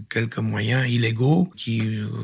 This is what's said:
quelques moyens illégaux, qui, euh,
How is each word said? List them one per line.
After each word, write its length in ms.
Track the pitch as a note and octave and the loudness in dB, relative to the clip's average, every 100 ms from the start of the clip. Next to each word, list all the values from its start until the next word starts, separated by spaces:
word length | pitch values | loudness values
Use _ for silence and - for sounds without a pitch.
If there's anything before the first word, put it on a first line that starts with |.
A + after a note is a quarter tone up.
| A2 | -6
quelques 300 | A2+ A2+ - | -4 -2 -2
moyens 500 | A2+ G#2+ G#2 C3 B2+ | -2 -2 0 0 2
illégaux, 580 | A#2+ A2+ A2+ C3 E3 F#3 - | 2 2 2 4 4 2 -2
qui, 260 | - A2+ | -2 0
euh, 260 | A2 A2 G#2+ A2+ | 0 -2 -4 -6